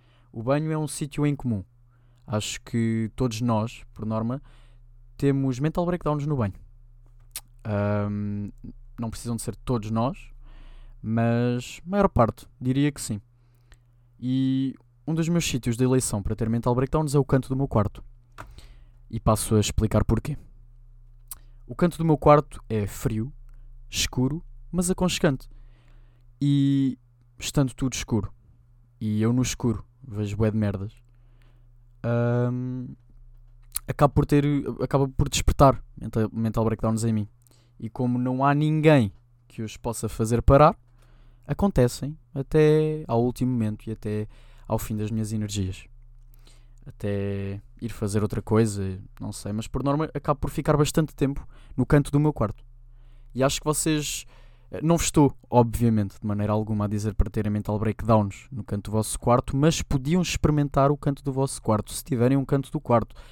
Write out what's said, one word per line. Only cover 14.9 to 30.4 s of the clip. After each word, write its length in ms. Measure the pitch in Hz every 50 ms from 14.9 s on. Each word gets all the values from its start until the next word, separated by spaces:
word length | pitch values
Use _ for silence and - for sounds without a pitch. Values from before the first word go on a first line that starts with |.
| _ _ _
um 80 | - 160
dos 160 | 160 165 160
meus 160 | 175 170 -
sítios 320 | - - 123 - 120 117 110
de 60 | 127
eleição 400 | 127 131 131 123 - - 104 98
para 120 | - 110
ter 140 | - 120 113
mental 240 | 113 117 113 127 123
breakdowns 400 | 123 135 135 - 156 156 147 131
é 60 | 147
o 40 | 131
canto 260 | - - 135 123 -
do 60 | 131
meu 120 | 131 139 135
quarto. 360 | - 113 101 - - - - - - - - _ - - - - - - - - - - - - - - - -
E 80 | - 113
passo 360 | - - 110 - - - 113
a 40 | 107
explicar 440 | 104 - - - 110 107 - 107 107
porquê. 360 | - 113 107 - - 147 - - - - - - - - - - - - - - - - - - - - - - - - - - -
O 80 | 120
canto 240 | - 180 175 - -
do 60 | 165
meu 120 | 165 151 -
quarto 420 | - 151 147 151 147 - - - - -
é 200 | 113 107 101 101
frio, 440 | - - - - 110 107 113 143 - - - - - - - - - - - -
escuro, 520 | - - - - - 127 127 135 147 170 - - - - - -
mas 180 | - 175 180 180
aconchegante. 580 | 185 - 185 180 - - - 165 135 131 - - - - - - - - _ - - - - - _ _ - - - -
E 560 | 143 143 143 139 139 139 139 139 135 135 - - _ _ _ _ _ _ _ -
estando 380 | - - - 151 139 127 -
tudo 180 | - 135 131 -
escuro, 400 | - - - 127 107 98 - - - - - - _ _ _ _ - - _ _ -
e 220 | 110 107 107 107
eu 100 | 110 113
no 120 | 120 127 127
escuro 420 | - - - - 120 110 101 - - _ _ -
vejo 320 | - 101 104 107 101 101
bué 140 | 101